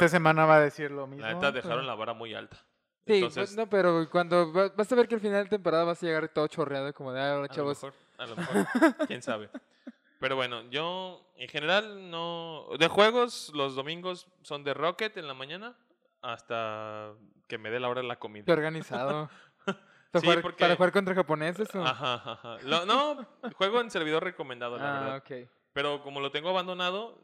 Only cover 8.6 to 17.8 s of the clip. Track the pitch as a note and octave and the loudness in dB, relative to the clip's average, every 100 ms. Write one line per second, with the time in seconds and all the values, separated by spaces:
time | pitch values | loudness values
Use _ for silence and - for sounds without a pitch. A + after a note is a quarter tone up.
8.6 | G3 A#3+ D4+ A3+ - B2 - A2 G#2 C#4+ | 2 4 4 4 -6 -6 -6 -6 -6 -16
9.6 | _ _ - - _ - C3 C3+ B2 A#2+ | _ _ -20 -20 _ -6 -4 -2 -2 -6
10.6 | A#2+ C#3 E3 F#3 F#3 F3 _ - B2 D3 | -6 -4 -4 -6 -10 -14 _ -16 -10 -6
11.6 | D3+ G3 A3 G3+ F#3 E3 E3+ E3+ E3 D3+ | 2 0 0 -12 -10 -8 -6 -6 -10 -12
12.6 | - C3+ D#3+ - G#3+ B3 A#3+ - - D3 | -10 2 2 6 6 6 0 -2 -10 -2
13.6 | C#3 C3 C#3 E3+ F3+ F3 - _ - D3 | -2 -2 -6 -6 -8 -10 -12 _ -12 -8
14.6 | C#3+ C#3 D#3+ F3+ A3 G3 D3+ C3 C3+ F3 | -6 -2 -2 -2 -6 -6 -12 -10 -10 -12
15.6 | A#3 B3 _ _ _ _ B2+ A#2 - A#2 | -14 -18 _ _ _ _ -10 -10 -4 -4
16.6 | A2 G#2+ G#2+ G#2+ G#2+ G#2+ - _ - A#2 | -4 -6 -8 -10 -12 -16 -20 _ -12 -10
17.6 | G#2+ A#2+ | -4 -2